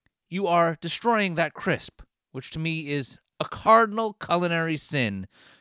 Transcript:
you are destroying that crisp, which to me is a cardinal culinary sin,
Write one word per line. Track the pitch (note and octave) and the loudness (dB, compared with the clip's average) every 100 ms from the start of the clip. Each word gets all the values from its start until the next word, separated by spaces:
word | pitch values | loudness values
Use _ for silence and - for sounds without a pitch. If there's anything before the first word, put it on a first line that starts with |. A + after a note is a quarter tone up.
| _ _ _ | _ _ _
you | F3+ G3 | -4 2
are | E3+ E3+ D#3+ | 4 4 0
destroying | E3+ - A#3 A3+ G3 E3 | -6 -2 0 2 0 0
that | D#3 | -2
crisp, | - - C3+ - - - _ _ | -2 -2 -2 -4 -16 -20 _ _
which | C3 - | -14 -10
to | D#3 | -6
me | E3 D#3+ D3 | -4 -4 -4
is | C#3+ C3 - _ - | -4 -4 -10 _ -8
a | |
cardinal | - - - A3 A3+ G#3 A3 | -8 -2 6 6 6 0 -4
culinary | G3+ - E3+ F3 E3+ E3 D3+ | -6 -2 0 0 0 -2 -4
sin, | - D3 A#2 G2 F#2+ _ - - | -2 0 0 -2 -8 _ -20 -20